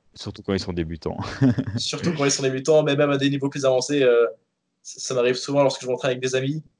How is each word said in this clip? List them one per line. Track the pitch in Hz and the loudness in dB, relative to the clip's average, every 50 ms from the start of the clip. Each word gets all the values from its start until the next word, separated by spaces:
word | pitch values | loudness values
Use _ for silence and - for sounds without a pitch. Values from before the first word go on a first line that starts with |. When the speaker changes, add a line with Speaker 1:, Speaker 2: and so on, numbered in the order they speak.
| _ _ - | _ _ -18
Speaker 1:
Surtout | - - 104 - - - | -14 -12 -12 -12 -8 -4
quand | - 98 | -2 -2
ils | 92 | -2
sont | - 95 87 | -2 -4 -4
débutants. | 85 82 80 85 80 - 78 - - 92 - - - 139 | -4 -4 -4 -6 -6 -6 -6 -6 -6 -8 -8 -2 2 2
<laughs> | 127 117 - - - 101 | 2 2 0 -2 -4 -6
Speaker 2:
Surtout | 117 - - - 143 - 175 165 | -6 -6 -6 -6 -4 -4 -4 -2
quand | 151 139 | 0 0
ils | 139 | 0
sont | - - 139 | 0 0 0
débutants, | 131 131 131 131 160 156 156 147 | -2 -2 0 2 4 4 4 4
mais | 156 143 | 4 2
même | 143 147 143 | 2 2 2
à | 143 | 2
des | 139 139 139 | 2 0 0
niveaux | 139 139 139 139 | 0 -2 -2 -4
plus | - 147 135 | -2 0 2
avancés, | 131 127 127 123 - 143 143 135 | 2 2 2 0 0 2 2 4
euh, | 123 120 117 117 113 - - _ _ _ _ _ _ _ _ _ | 6 6 6 4 2 0 -6 _ _ _ _ _ _ _ _ _
ça, | - - - | -20 -16 -12
ça | - - 135 | -8 -4 -2
m'arrive | 123 120 123 127 | 0 2 2 0
souvent | - - 143 139 143 139 | -2 -4 -2 2 2 2
lorsque | 135 - - | 2 0 -2
je | 131 | -4
m'entraîne | 127 123 120 - 135 | -4 -4 -2 -2 -4
avec | 123 127 | -2 -2
des | 127 127 127 | -2 -2 -2
amis. | 127 131 139 151 156 - _ _ | -2 -2 -2 -4 -6 -8 _ _